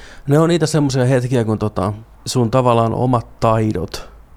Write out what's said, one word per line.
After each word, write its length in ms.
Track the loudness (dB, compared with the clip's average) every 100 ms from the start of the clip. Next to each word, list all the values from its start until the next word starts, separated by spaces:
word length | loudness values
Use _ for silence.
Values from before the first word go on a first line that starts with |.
| -20 -12 0
Ne 100 | 2
on 100 | 2
niitä 180 | 2 0
semmosia 380 | 0 0 0
hetkiä, 400 | 2 2 0 0
kun 140 | 0 -2
tota, 340 | -2 -2 -4 -6 -14 -16 -6
sun 240 | -2 0
tavallaan 440 | 2 2 2 0
omat 460 | 0 0 0 -4 -2
taidot 720 | 0 2 0 -2 -6 -10 -14 -20 -20